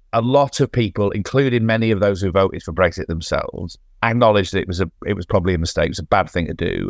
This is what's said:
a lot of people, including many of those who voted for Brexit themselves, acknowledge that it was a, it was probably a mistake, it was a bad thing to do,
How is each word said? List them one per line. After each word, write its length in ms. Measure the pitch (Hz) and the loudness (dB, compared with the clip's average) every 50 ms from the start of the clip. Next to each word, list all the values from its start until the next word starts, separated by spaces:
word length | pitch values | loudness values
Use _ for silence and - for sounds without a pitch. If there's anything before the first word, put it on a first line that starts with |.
| _ _ | _ _
a 100 | - 117 | -2 0
lot 380 | 113 123 131 139 143 135 - - | 0 2 2 2 2 2 0 0
of 120 | 139 - | -2 0
people, 400 | - 123 117 98 - - 101 101 | 0 0 0 0 0 0 0 0
including 560 | - 104 98 - - 135 139 131 120 120 110 113 | 0 -2 -4 -2 0 2 2 2 2 2 2 2
many 240 | 113 113 113 113 | 2 2 2 2
of 80 | 110 95 | 2 2
those 200 | 101 101 101 87 | 2 2 2 0
who 120 | 98 95 | 0 0
voted 320 | 82 98 95 95 - 82 - | 2 2 2 2 0 -4 -10
for 100 | - 80 | -6 0
Brexit 320 | 85 92 85 - 95 - | 2 2 2 0 -2 -6
themselves, 720 | - 85 82 82 - 78 69 - - - - - 87 - - _ _ _ - | -6 -6 -6 -4 -4 -4 -4 -4 -4 -6 -6 -8 -10 -12 -16 _ _ _ -4
acknowledge 500 | - 117 113 120 120 110 107 104 92 - | -2 0 2 4 4 4 4 4 2 0
that 100 | - 95 | -2 -4
it 60 | 80 95 | -2 -2
was 140 | 87 87 | -2 -4
a, 80 | 92 80 - - - | -4 -4 -6 -8 -6
it 80 | 85 101 | -4 -4
was 120 | 90 87 | -4 -4
probably 280 | - - 98 85 95 92 | -2 -2 0 2 2 0
a 60 | 82 | 0
mistake, 260 | 82 90 - 80 80 | -2 -2 -2 -2 -2
it 40 | 80 | -2
was 100 | - - | -2 -6
a 40 | 76 | -4
bad 260 | - - 98 87 76 | 0 2 2 2 0
thing 180 | - 90 82 78 | -2 -6 -4 -4
to 60 | 82 | -6
do, 360 | - 85 90 90 90 - | -4 -4 -4 -4 -4 -6